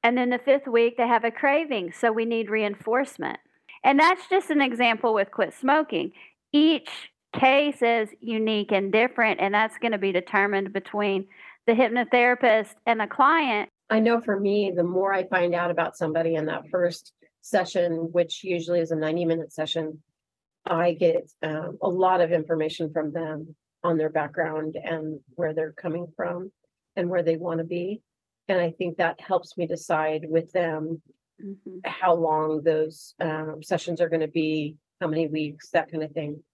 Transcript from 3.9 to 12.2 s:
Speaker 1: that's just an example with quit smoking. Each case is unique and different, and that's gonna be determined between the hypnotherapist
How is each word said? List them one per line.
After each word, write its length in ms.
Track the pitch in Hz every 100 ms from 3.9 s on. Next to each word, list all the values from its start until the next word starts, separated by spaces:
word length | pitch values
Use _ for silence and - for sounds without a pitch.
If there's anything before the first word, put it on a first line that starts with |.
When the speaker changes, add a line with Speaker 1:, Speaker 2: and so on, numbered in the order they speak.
| 277
Speaker 1:
that's 280 | 320 370 -
just 200 | 370 -
an 120 | 294
example 520 | 269 240 247 226 240
with 160 | 214 202
quit 240 | - 185
smoking. 580 | - 262 302 302 180 - - - _ _
Each 380 | 294 311 311 - - - _ _ -
case 460 | 262 277 294 285
is 260 | 233 233 214 -
unique 520 | 226 220 220 214 202
and 200 | 196 196
different, 480 | 214 247 - 220 190
and 140 | 196
that's 240 | 208 220 -
gonna 200 | 240 214
be 120 | 196
determined 640 | 180 180 202 202 196 196
between 540 | 202 - 208 208 190 190 - - - -
the 60 |
hypnotherapist 1000 | 226 240 240 233 247